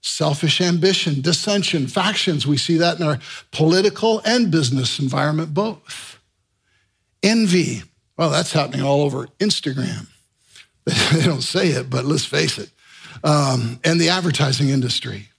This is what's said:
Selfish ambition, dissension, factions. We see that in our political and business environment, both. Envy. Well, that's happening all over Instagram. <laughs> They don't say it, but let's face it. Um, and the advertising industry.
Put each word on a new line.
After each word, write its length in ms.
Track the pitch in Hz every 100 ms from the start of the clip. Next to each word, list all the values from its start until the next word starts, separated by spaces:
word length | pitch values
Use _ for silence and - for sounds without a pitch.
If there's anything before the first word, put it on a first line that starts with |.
Selfish 600 | - - 151 143 165 -
ambition, 600 | 180 175 185 185 - 143
dissension, 640 | 135 170 - 202 - 165 131
factions. 600 | 196 185 208 - 156 131
We 100 | 143
see 200 | - 165
that 200 | 170 160
in 80 | 160
our 120 | 143 - - -
political 680 | - 156 180 202 196 220 220
and 260 | 214 247 220
business 480 | 160 131 135 127 -
environment, 560 | 139 139 143 151 165
both. 640 | 151 214 196 - - - - _ _ _ _ _ _ _ _ _ _
Envy. 600 | 196 226 214 180 139 110 - _ _ -
Well, 140 | 160
that's 220 | 147 147
happening 300 | 156 135 135
all 200 | 139 143
over 260 | 143 131 123 _
Instagram. 720 | 208 - 151 135 127 107 104 _ _ _ _ - - _ -
<laughs> 260 | - -
They 100 | 160
don't 200 | 156 143
say 260 | - 180 190
it, 200 | 127 127
but 160 | 127
let's 220 | 127 151 -
face 320 | 143 - -
it. 120 | 104 _ _ - - -
Um, 560 | 151 147 139 127 113 120
and 140 | 165 170
the 120 | 165
advertising 580 | 185 175 147 147 127 143
industry. 600 | 135 123 - - 101 104